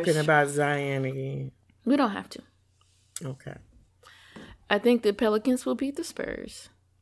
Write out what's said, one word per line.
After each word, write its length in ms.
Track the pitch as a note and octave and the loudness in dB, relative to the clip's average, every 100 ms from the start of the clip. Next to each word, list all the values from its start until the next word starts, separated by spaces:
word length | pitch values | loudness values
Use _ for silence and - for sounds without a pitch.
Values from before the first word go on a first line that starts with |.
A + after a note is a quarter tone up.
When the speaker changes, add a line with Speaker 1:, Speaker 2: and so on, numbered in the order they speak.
| F3 | 4
Speaker 1:
talking 100 | D#3 | 2
about 320 | D3+ D3+ C#3+ | 6 4 4
Zion 560 | D3 C#3+ C#3+ C#3 C#3 | 2 0 0 0 -2
again? 460 | C3 C3+ C3+ C#3 C3+ _ _ _ | -2 -4 -6 -8 -10 _ _ _
Speaker 2:
We 120 | - C#4+ | 0 2
don't 160 | A#3 | 2
have 160 | G3 - | -2 -10
to. 120 | - - _ _ _ _ _ _ - | -16 -20 _ _ _ _ _ _ -12
Speaker 1:
Okay. 340 | C#3 C3 - - - - _ _ - - - - - - - | -10 -10 -14 -16 -20 -20 _ _ -20 -20 -20 -20 -20 -12 -2
Speaker 2:
I 80 | G3+ | 2
think 240 | A#3+ A#3+ | 4 4
the 100 | G#3 | 2
Pelicans 540 | G#3 A3 G#3+ B3+ G3 B3+ | 2 2 2 2 0 0
will 80 | |
beat 220 | A#3+ C#4 C#4+ | -2 -4 -6
the 80 | |
Spurs. 640 | E4+ - - - - - - _ _ _ | -8 -8 -8 -8 -12 -16 -20 _ _ _